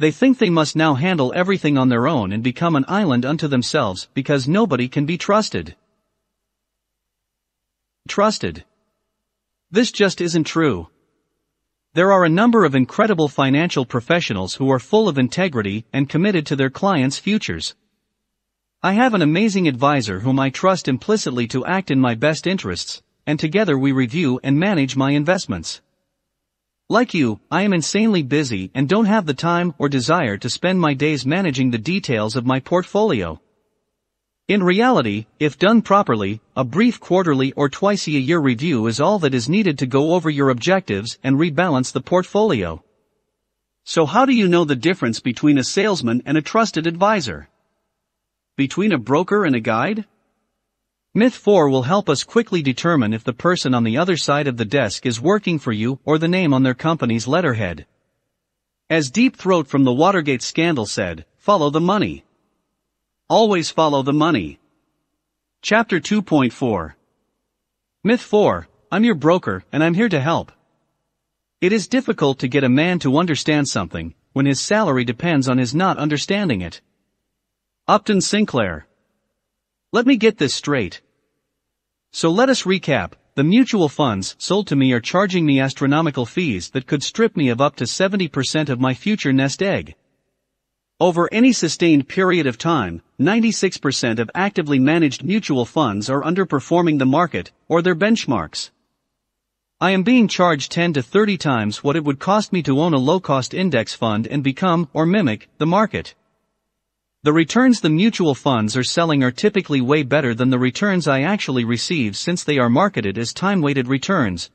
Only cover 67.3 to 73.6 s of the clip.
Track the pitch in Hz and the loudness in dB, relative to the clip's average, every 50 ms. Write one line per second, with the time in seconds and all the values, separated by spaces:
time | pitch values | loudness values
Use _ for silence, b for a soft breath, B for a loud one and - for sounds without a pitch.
67.3 | _ _ _ _ _ _ _ _ _ _ _ _ _ _ _ 190 240 240 - - | _ _ _ _ _ _ _ _ _ _ _ _ _ _ _ 0 0 0 0 0
68.3 | - 208 202 135 101 85 80 - _ _ _ _ - 185 220 240 214 147 127 156 | 2 2 4 4 2 0 -4 -12 _ _ _ _ -2 0 2 2 0 2 2 2
69.3 | 175 185 - 113 95 95 - _ - 143 160 165 170 180 233 233 180 143 131 160 | 2 2 0 -4 -6 -6 -8 _ -4 -2 0 0 0 0 0 0 0 -2 0 0
70.3 | 170 127 175 - _ _ _ _ _ _ _ _ _ _ _ _ _ _ _ _ | -2 -2 -4 -8 _ _ _ _ _ _ _ _ _ _ _ _ _ _ _ _
71.3 | _ _ _ _ _ _ - 180 214 226 170 - - 262 262 - 214 - 160 139 | _ _ _ _ _ _ -2 0 0 0 -2 0 -2 -2 0 -2 -2 0 0 0
72.3 | 135 - - 127 127 143 135 123 123 139 160 175 180 170 - 139 127 151 180 170 | 0 0 -4 -2 0 0 2 4 4 4 2 2 0 0 0 0 2 2 2 0
73.3 | 151 120 - - 151 147 | -2 -2 0 0 0 0